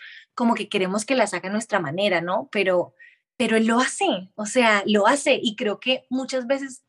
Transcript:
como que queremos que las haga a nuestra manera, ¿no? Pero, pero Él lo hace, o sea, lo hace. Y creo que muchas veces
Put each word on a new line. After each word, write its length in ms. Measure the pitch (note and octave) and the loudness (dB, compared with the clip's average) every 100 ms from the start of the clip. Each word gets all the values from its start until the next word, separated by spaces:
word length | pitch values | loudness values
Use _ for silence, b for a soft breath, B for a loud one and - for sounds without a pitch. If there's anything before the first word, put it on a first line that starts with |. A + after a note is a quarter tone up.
| B B B | B B B
como 200 | - A#3+ | -2 0
que 140 | A3 G#3 | 0 -2
queremos 360 | G#3 F#3 G3+ | -2 -2 -2
que 120 | G#3+ C4+ | 0 0
las 180 | G3+ | 0
haga 140 | F3+ F#3 | -2 -4
a 40 | |
nuestra 280 | G#3 - G3+ | -6 -2 -2
manera, 400 | D#3 E3 G#3 F3+ | -2 -2 0 0
¿no? 280 | E3+ G3 C4+ | 0 -4 -2
Pero, 420 | G#3+ F#3+ F3+ - _ b b _ - | -2 2 2 0 _ b b _ -4
pero 200 | A3+ A3 | 0 2
Él 100 | A3+ | 4
lo 140 | A#3 | 2
hace, 500 | C4+ - G4 G3+ F#3 - | 0 0 0 -2 -4 -10
o 100 | G#3 | -4
sea, 380 | C4 A#3 G#3 G3 | 2 4 4 2
lo 220 | G#3 G3+ | 4 4
hace. 300 | C#4+ D4 A#3+ | 2 2 0
Y 140 | A#3+ G#3+ | 0 -2
creo 240 | G#3+ G3 | -4 -4
que 260 | B3 B3+ - | -2 -4 -4
muchas 360 | B3+ C4 C4 A#3+ | -6 -4 -4 -2
veces 380 | C4+ C#4 B3+ | -4 -4 -14